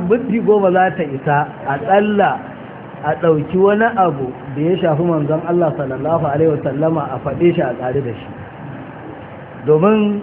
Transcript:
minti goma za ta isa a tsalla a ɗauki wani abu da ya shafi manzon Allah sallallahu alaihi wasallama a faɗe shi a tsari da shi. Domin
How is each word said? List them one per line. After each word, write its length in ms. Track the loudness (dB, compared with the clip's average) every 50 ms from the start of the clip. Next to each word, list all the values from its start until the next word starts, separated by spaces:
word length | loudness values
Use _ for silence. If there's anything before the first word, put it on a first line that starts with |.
| 0 2
minti 300 | 0 0 0 0 -2 0
goma 300 | 4 4 4 4 4 4 4
za 180 | 4 4 2
ta 120 | 2 -2 -6
isa 340 | -4 -6 -4 0 0 2 2 0 -2 -6 -10
a 160 | -6 -6 -4
tsalla 540 | -4 0 2 4 4 4 4 2 2 2 2 0 -2 -8 -12 -14 -16 -16 -16 -16 -16 -16 -16 -12 -8 -4
a 80 | -4 -2
ɗauki 400 | 2 2 2 4 2 0 0 2
wani 280 | 4 4 4 4 4 2 2 4
abu 320 | 4 2 2 2 -2 -4 -6 -8 -10 -12 -10 -4
da 60 | -2
ya 140 | 0 0 0
shafi 280 | 2 2 2 2 2 2
manzon 360 | 2 2 0 0 0 0 0 0
Allah 240 | 0 2 2 2 2 0
sallallahu 480 | -2 -6 -6 -6 -4 -2 0 0 0 0
alaihi 260 | 0 2 2 2 2
wasallama 500 | 2 0 -2 -4 -2 0 0 0 0 0 -2 -4 -6
a 40 | -6
faɗe 320 | -6 -6 -2 2 2 2 2
shi 80 | 2
a 100 | -2 -2 -4
tsari 280 | -4 -4 -4 -2 -2
da 100 | -4 -4
shi. 160 | -8 -10 -12 -14 -14 -16 -16 -16 -16 -16 -14 -14 -14 -14 -14 -16 -16 -16 -16 -16 -16 -16 -16 -16 -16 -16 -18 -16 -16 -6 0
Domin 540 | 2 4 6 6 4 4 4 2 0 0 -4